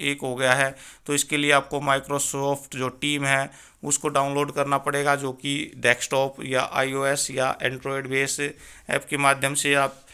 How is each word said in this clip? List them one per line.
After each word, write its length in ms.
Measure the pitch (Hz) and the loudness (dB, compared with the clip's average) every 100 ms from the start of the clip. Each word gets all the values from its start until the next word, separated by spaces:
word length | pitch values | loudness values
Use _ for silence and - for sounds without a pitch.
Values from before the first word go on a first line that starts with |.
एक 200 | 143 143 | -4 -4
हो 140 | 135 123 | -4 0
गया 180 | 131 | 4
है। 220 | 131 135 135 - - - | 4 2 -4 -18 -14 -4
तो 80 | |
इसके 220 | 143 - 147 | -2 0 0
लिए 160 | 143 | 4
आपको 260 | 143 135 147 | 4 4 -2
Microsoft 960 | 143 135 135 143 - 139 139 143 - 135 | 0 0 0 -4 -2 -2 0 -2 -4 -6
जो 120 | 127 | -6
टीम 360 | 127 147 147 | -2 -2 0
है 260 | 139 135 139 - - _ | 2 0 0 -8 -20 _
उसको 240 | 147 147 151 | -2 -2 0
डाउनलोड 440 | 139 139 143 143 | 2 2 0 0
करना 260 | 143 143 139 | 0 0 0
पड़ेगा, 380 | 143 143 143 139 | 0 0 2 2
जो 160 | 135 | 0
कि 400 | 127 139 143 - 127 | -6 -4 -4 -6 0
डेस्कटॉप 600 | 120 120 - 139 135 135 | 2 2 2 2 0 -2
या 260 | 135 131 127 | -2 0 0
आईओएस 580 | - 135 135 135 139 - | 0 0 0 0 0 -2
या 280 | 131 131 - | -2 -2 0
Android 480 | 131 127 139 135 135 | -4 -4 -6 -6 -2
बेस 340 | 135 139 - 143 - - - - | -2 0 -2 -6 -8 -20 -16 -4
ऐप 160 | 139 - | -4 -2
के 60 | 147 | 0
माध्यम 380 | 139 135 135 | 2 4 0
से 200 | 143 143 | 0 2
आप 320 | 143 135 131 - | 2 2 -2 -20